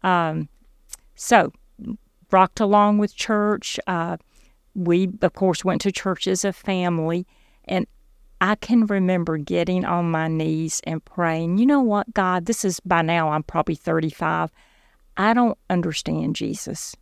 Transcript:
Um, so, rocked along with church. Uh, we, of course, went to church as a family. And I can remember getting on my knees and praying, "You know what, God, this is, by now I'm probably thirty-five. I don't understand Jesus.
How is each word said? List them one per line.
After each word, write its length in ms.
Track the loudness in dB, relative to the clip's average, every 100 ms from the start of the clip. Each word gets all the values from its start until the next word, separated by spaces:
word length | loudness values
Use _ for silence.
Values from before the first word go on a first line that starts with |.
Um, 460 | 2 2 0 -2 -6 _ _ _ _ -20 _ _
so, 360 | 4 4 4 -2 _ _ -12 -12 _ _ _
rocked 300 | 4 4 2
along 380 | 2 4 6 4
with 160 | 0 -4
church. 600 | -2 0 0 -2 -4 -8 -4
Uh, 280 | -4 -4 -6 _ _ _ _ _
we, 340 | -6 2 2 2 0
of 120 | -2
course, 300 | 2 0 2
went 160 | 0 0
to 80 | -2
church 340 | -2 -4 -2 -2
as 160 | -2
a 80 | -2
family. 760 | -4 -4 -2 0 0 -2 -2 -6 _ _ _
And 220 | -6 -4 -4 _ _ _ _ _
I 140 | -2
can 320 | -2 2 2 4
remember 500 | 2 2 0 0 -4
getting 480 | -2 -2 0 0
on 260 | 0 0 0
my 180 | 0 0
knees 520 | -2 -2 -2 -2 -6
and 200 | -6 -8
praying, 540 | -8 -2 0 0 0 2
"You 80 | 4
know 160 | 4
what, 320 | 2 0 -2
God, 320 | -2 0 0 -2
this 180 | -2
is, 160 | -2 -4
by 220 | 0 0
now 280 | 2 2 0
I'm 120 | -2
probably 320 | -2 -2 -2
thirty-five. 760 | -2 -2 0 -2 -2 -2 -2 -4 _ _ _ _ _ _ -2
I 180 | 2
don't 240 | 4 2 0 _
understand 680 | -2 0 -4 -4 -4 -4 -4
Jesus. 600 | -6 -6 -8 -10 -12 -16